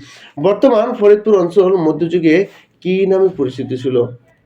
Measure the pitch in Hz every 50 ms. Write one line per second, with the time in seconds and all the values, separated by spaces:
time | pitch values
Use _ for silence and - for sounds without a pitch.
0 | - - - - - - - 143 151 190 202 - 277 262 240 214 226 254 220 208
1 | 208 202 208 208 - 220 208 190 175 170 175 202 185 190 196 180 160 156 151 147
2 | 170 165 175 180 160 160 156 185 196 - - - _ _ _ _ - 175 185 190
3 | 190 185 190 190 190 180 180 - 143 135 - - 123 113 131 127 127 131 127 120
4 | 117 - - - _ _ _ _ _